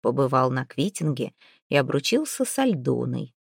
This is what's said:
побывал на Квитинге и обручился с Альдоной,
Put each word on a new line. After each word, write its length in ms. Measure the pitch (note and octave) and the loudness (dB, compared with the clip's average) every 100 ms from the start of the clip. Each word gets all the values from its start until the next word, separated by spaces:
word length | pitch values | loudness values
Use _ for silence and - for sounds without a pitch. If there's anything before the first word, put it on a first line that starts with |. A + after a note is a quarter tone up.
побывал 480 | A2 C3 C3 C3+ B2+ | 0 2 2 4 2
на 160 | C3 C3 | 0 -4
Квитинге 680 | - F#3+ - D#3 B2+ - - - _ - | -2 -2 -2 -2 -2 -6 -10 -20 _ 0
и 60 | C#3+ | 0
обручился 680 | C3 C#3+ - B3+ D4+ - | 2 0 0 0 0 -4
с 140 | B3+ - | -2 0
Альдоной, 760 | C4 D#3 C3 A#2+ B2 B2 - _ | 0 0 0 -2 -2 -4 -6 _